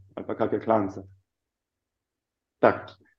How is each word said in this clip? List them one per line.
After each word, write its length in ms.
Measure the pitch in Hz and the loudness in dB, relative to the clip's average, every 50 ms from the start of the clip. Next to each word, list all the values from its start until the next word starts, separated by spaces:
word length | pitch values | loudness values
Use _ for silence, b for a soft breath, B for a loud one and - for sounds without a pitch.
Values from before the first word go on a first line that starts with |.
| - - | -20 -16
ali 140 | - - 95 | -14 -12 -10
pa 100 | - 107 | -10 -4
kake 240 | - 113 101 113 104 | -2 -2 0 0 -2
klance. 420 | - 113 113 107 98 95 95 98 95 - - _ _ _ _ _ _ _ _ _ _ _ _ _ _ _ _ _ _ _ _ _ _ _ _ _ _ _ _ _ | 2 2 2 2 2 -2 -6 -12 -16 -16 -20 _ _ _ _ _ _ _ _ _ _ _ _ _ _ _ _ _ _ _ _ _ _ _ _ _ _ _ _ _
Tak, 280 | - 110 - - - - - _ _ _ _ | 4 4 4 2 -6 -14 -20 _ _ _ _